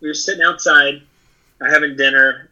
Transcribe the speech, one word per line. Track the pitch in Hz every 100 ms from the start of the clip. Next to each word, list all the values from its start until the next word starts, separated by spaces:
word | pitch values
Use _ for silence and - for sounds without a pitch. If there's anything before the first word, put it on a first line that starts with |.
We | 151
were |
sitting | 151 - 170
outside, | 170 180 170 147 139 143 _ _ _ _ _ _
uh, | 135
having | 147 147 135
dinner | 135 135 135 127 -